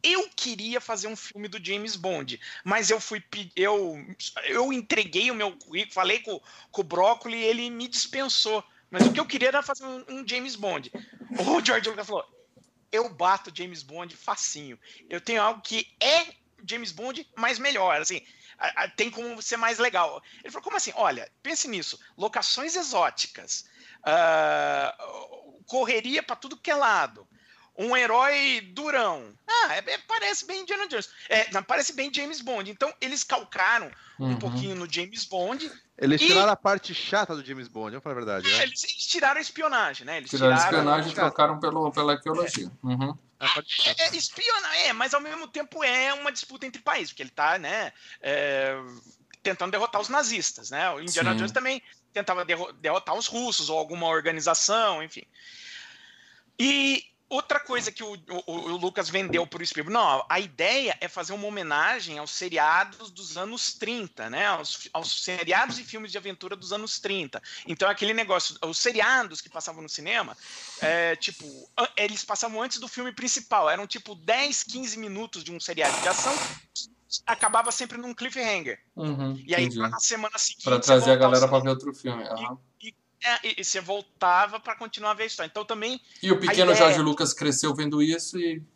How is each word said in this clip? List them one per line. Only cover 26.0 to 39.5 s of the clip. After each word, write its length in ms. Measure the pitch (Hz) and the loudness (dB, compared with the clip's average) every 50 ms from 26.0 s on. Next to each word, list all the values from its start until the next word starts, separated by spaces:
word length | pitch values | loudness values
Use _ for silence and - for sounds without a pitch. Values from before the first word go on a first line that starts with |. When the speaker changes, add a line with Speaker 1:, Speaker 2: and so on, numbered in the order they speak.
| - 254 277 311 | 0 0 -2 -2
Speaker 1:
pra 140 | 302 - 240 | -2 -4 -10
tudo 200 | - - 262 302 | -8 -8 -16 -16
que 120 | - - - | -8 -2 0
é 40 | 294 | 2
lado, 520 | 285 269 226 208 180 147 120 110 104 95 _ _ _ _ _ - _ _ _ _ | 4 4 4 4 4 2 0 -4 -14 -20 _ _ _ _ _ -20 _ _ _ _
um 180 | - 202 240 247 | -6 0 2 4
herói 640 | 254 247 226 220 240 262 285 285 285 277 277 254 226 202 185 180 | 4 4 6 6 6 6 6 4 4 4 2 2 0 -2 -8 -10
durão." 600 | 233 294 302 294 262 226 196 165 143 117 104 107 _ _ | -6 -4 0 2 2 2 2 0 -2 -8 -14 -20 _ _
"Ah, 280 | - 453 466 453 - 311 | 0 4 4 4 4 2
é, 40 | 370 - - - | -2 -2 -4 -6
é, 40 | - - | -6 -4
parece 380 | - 440 466 415 403 415 - - | -4 -2 0 0 -2 -2 -2 -4
bem 160 | - 381 381 | -6 -8 -8
Indiana 260 | 381 349 415 392 403 | -4 -4 -4 -4 -4
Jones. 220 | 349 294 220 185 - - - - | -4 -4 -6 -6 -6 -14 -20 -4
É, 240 | - 226 220 214 - | 2 2 2 2 2
não, 100 | 190 196 196 | -2 -4 0
parece 280 | - - 196 - - - | 0 0 0 0 -2 -2
bem 200 | 262 269 285 - | -4 -6 -4 -4
James 260 | 302 285 294 320 285 | -4 -6 -6 -8 -10
Bond." 300 | 240 247 247 208 190 196 | -6 -6 -6 -4 -6 -8
Então, 220 | 208 _ 262 302 - _ | -2 _ -2 -2 0 _
eles 220 | 254 254 285 277 - | -6 -4 -4 -4 -2
calcaram 680 | - 277 240 208 - - - 185 202 233 233 180 139 - - - - - - | 0 -2 -2 -2 -6 -2 2 4 4 4 2 0 -4 -14 -20 -20 -20 -10 -4
um 80 | 135 | -2
Speaker 2:
Uhum. 120 | 131 123 - | -2 0 0
Speaker 1:
pouquinho 360 | 110 123 120 127 196 196 190 | -2 -4 -4 -4 -4 -4 -6
no 140 | 180 175 170 | -6 -6 -4
James 340 | 147 170 175 190 220 226 - | -4 -4 -4 -6 -8 -10 -8
Bond. 440 | - 196 185 180 196 247 277 320 294 - - _ _ _ | -4 -2 -2 -2 -2 -2 -6 -8 -10 -12 -16 _ _ _
Speaker 3:
Eles 240 | - - 135 151 151 | 2 4 4 6 6
Speaker 1:
E 60 | 302 | 6
Speaker 3:
tiraram 240 | 339 381 381 392 214 | 6 8 8 8 6
a 40 | 202 | 4
parte 380 | - _ 196 202 190 - - 175 | 4 _ 2 2 2 0 -6 -8
chata 420 | - - - 185 208 202 - 165 | -6 -4 0 0 0 0 0 -4
do 100 | 147 135 | -10 -8
James 220 | 127 135 131 123 | -10 -12 -12 -12
Bond, 240 | 113 117 110 110 107 | -12 -10 -8 -8 -8
vamos 120 | 110 135 _ | -8 -10 _
falar 120 | 151 135 | -6 -6
a 40 | 123 | -4
verdade, 280 | 117 107 101 95 92 - - | -2 -2 -2 0 2 2 2
Speaker 1:
É, 40 | |
Speaker 3:
né? 60 | - - | 2 2
Speaker 1:
eles, 200 | 254 - - - | 0 -2 -6 -6
eles 220 | - - - - | -6 -6 -6 -4
tiraram 320 | - - 349 294 269 285 | -2 0 2 4 4 4
a 40 | 311 | 2
espionagem, 640 | 311 - | -2 -6